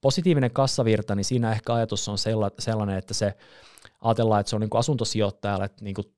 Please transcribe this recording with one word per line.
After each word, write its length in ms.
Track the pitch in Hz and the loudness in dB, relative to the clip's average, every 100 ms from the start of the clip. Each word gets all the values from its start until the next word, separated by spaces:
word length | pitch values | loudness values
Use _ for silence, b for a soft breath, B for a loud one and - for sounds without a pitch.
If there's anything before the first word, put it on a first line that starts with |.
Positiivinen 500 | 139 135 175 151 127 | 2 2 2 4 2
kassavirta, 640 | 123 135 - 113 107 104 101 | 2 0 2 2 2 2 -2
niin 80 | 98 | 0
siinä 260 | 123 113 | 0 0
ehkä 220 | 110 - | -2 -2
ajatus 360 | 117 113 104 - | -2 0 -2 -4
on 80 | 101 | -4
sella-, 340 | 110 110 101 - | -2 0 -2 -4
sellainen, 380 | - 110 104 95 | -4 -2 -2 -4
että 160 | - | -4
se 220 | 107 101 - B B B B B B | -2 -2 -4 B B B B B B
ajatellaan, 380 | 113 110 113 107 | 0 2 4 2
että 100 | 98 | 2
se 60 | 107 | -2
on 40 | |
niinku 180 | 107 113 | 0 0
asuntosijoittajalle 920 | 120 135 113 107 101 - 101 98 98 _ | 0 0 -2 0 -2 -2 -4 -4 -4 _
niinku 200 | 104 98 101 | -10 -8 -8